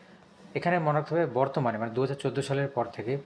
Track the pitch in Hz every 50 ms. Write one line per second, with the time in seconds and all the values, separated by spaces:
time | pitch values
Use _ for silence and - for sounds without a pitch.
0 | - - - - - - - - - - - 139 - 175 180 175 160 151 147 151
1 | 151 - 156 170 165 - 113 123 135 135 - 160 131 117 110 107 113 113 110 127
2 | 135 131 143 - - 131 117 139 131 - 135 139 139 139 - 123 117 - - -
3 | 104 117 135 143 -